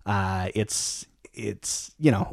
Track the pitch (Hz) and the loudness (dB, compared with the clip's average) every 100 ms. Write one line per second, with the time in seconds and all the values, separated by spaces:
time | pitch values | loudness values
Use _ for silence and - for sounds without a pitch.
0 | 101 101 95 95 92 107 104 - - - | -2 0 0 -2 -2 -2 -2 -2 -4 -6
1 | - _ - - 107 95 - - - - | -12 _ -20 -8 -6 -6 -6 -6 -8 2
2 | 156 190 - | 4 6 2